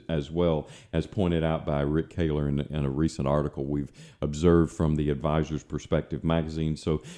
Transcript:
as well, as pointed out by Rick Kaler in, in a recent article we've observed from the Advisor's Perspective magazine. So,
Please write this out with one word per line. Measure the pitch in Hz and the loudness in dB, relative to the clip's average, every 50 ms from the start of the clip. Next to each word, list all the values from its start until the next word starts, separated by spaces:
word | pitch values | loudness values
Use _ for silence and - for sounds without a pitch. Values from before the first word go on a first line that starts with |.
| - | -4
as | - 82 76 71 73 | -4 -4 -4 -4 -2
well, | 80 87 87 85 80 76 71 - - - - - - | 0 0 2 2 2 0 -2 -6 -14 -20 -10 -4 -2
as | 82 78 | -2 -2
pointed | - - 104 92 87 85 80 80 | -2 -2 0 0 2 2 2 2
out | 80 80 76 - | 0 0 -2 -2
by | 82 73 71 | -2 0 0
Rick | 71 73 78 80 80 - | 0 0 0 0 -2 -2
Kaler | - 90 85 76 73 76 73 | -2 -2 0 0 0 0 0
in, | 71 69 71 | 0 0 -2
in | 71 - 73 76 69 | -2 -4 -4 -2 -2
a | 67 | 0
recent | 67 73 80 80 - - 67 | 0 2 0 0 0 0 0
article | 67 73 76 71 73 - 71 69 | 2 2 2 0 0 -2 -4 -4
we've | 69 73 73 69 - - - - - - - | -2 -2 -4 -4 -6 -10 -20 -20 -18 -8 -6
observed | 73 73 73 73 85 87 85 85 80 76 - | -4 -4 0 4 6 6 8 8 6 4 2
from | - 82 78 78 | 0 0 2 2
the | 76 73 73 | 2 2 0
Advisor's | 71 65 78 76 78 80 78 76 76 73 - | 0 0 0 0 2 2 0 0 -4 -8 -6
Perspective | - 78 76 - - 82 76 - - 80 - - | -8 -8 -8 -4 -2 0 0 0 -2 -4 -2 0
magazine. | 82 82 82 78 80 78 80 80 78 76 | 0 0 0 0 -2 -2 -2 -2 -2 -2
So, | - - 85 78 76 - - - | -2 0 0 0 -2 -2 -8 -18